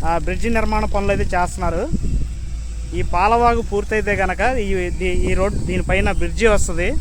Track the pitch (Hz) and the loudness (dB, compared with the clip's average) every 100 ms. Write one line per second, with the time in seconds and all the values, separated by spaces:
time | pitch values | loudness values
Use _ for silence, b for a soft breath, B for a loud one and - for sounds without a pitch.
0 | 165 170 165 185 220 226 214 214 214 208 | 0 0 -2 -2 0 0 0 0 0 0
1 | 202 196 190 180 180 - 175 170 262 - | 0 0 0 0 -2 -2 -2 -2 -2 -2
2 | - - - - - - - - - 170 | 0 0 -2 -4 -6 -8 -8 -8 -6 -4
3 | 175 175 202 233 240 233 226 202 202 214 | 0 2 2 4 4 2 -2 -4 -2 -2
4 | 202 196 185 175 220 262 196 190 180 170 | 0 0 -2 0 0 0 0 -2 -2 -2
5 | 185 180 185 185 196 202 180 185 180 185 | 0 0 2 2 2 0 -2 -2 0 2
6 | 202 190 170 160 226 208 - 165 185 302 | 2 0 0 2 4 4 2 0 0 0